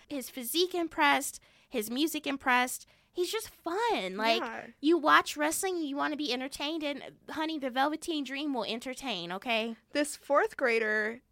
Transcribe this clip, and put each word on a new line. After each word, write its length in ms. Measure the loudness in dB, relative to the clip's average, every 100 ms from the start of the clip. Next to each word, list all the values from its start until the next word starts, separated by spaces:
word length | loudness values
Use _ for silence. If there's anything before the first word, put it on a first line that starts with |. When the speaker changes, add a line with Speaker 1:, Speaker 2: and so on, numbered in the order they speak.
| -10
Speaker 1:
His 240 | -8 -8
physique 440 | -8 -2 0 2
impressed, 640 | 0 -2 4 4 4 0 -8 _ _ _
his 220 | -6 -2
music 360 | 0 0 0 -4
impressed. 600 | -2 2 2 2 -4 -12 _ _
He's 220 | -4 -2
just 180 | -2 -6
fun. 640 | -10 -4 -2 0 0 -2 0
Like, 240 | 2 2
Speaker 2:
Yeah. 240 | 0 -8 -12 0
Speaker 1:
you 160 | 4 4
watch 400 | 6 6 6 0
wrestling, 420 | 0 0 -2 -2
you 180 | -2 -2
wanna 180 | -2 -2
be 160 | -2
entertained, 520 | -2 -4 -6 -4 -4
and, 180 | -4 -6 -10 -16 -10
honey, 280 | -6 -4 -4
the 100 | -2
Velveteen 540 | 0 0 0 -4 -4
Dream 320 | -4 -4 -2
will 80 | -2
entertain, 680 | -2 -4 -6 -8 -6 -6 -6
okay? 420 | -6 -2 0 -2 -6 _
Speaker 2:
This 240 | 0 0
fourth 420 | -2 2 4 4 2
grader 640 | 2 2 2 0 0 -4 _